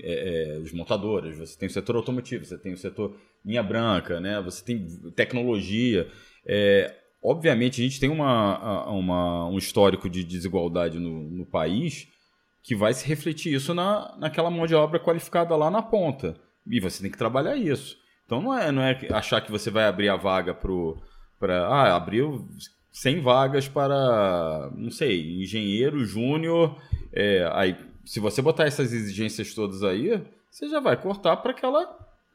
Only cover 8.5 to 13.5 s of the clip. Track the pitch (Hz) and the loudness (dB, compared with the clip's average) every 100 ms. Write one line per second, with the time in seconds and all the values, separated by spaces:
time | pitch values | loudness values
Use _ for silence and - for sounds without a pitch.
8.5 | 95 104 92 - 98 92 90 87 87 85 | 0 -2 -4 -4 -2 0 0 0 -2 -2
9.5 | 95 - 110 98 92 95 90 85 90 90 | -4 0 6 6 4 -2 -6 -6 -6 -2
10.5 | 90 85 87 85 82 85 80 76 90 85 | 0 0 0 0 -2 -6 -6 -8 -10 -4
11.5 | 87 80 101 170 - - _ _ _ _ | -2 0 0 -2 -6 -14 _ _ _ _
12.5 | _ - 107 107 131 139 156 165 156 170 | _ -4 2 2 2 -2 -4 -4 -4 -2